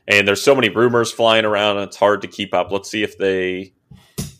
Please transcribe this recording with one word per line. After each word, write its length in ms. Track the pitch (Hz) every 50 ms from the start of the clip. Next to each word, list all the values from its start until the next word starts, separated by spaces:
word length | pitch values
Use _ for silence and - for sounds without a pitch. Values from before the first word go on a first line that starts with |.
| _ 104
And 200 | 101 101 98 101
there's 140 | 101 98
so 140 | - 143 139
many 140 | 131 120 104
rumors 420 | - 107 120 123 120 117 117 113
flying 340 | - - 117 113 113 110 107
around, 320 | 107 104 101 104 104 101 101
and 100 | 98 95
it's 100 | - -
hard 240 | 101 101 104 98
to 60 | 101 95
keep 260 | - - 101 95 98
up. 180 | 90 87 95
Let's 180 | 98 98 - -
see 140 | - 107 104
if 140 | 98 - -
they, 560 | 98 95 95 92 92 92 92 92 98 95 _ _ _ _ - - _ _ _ - - - - _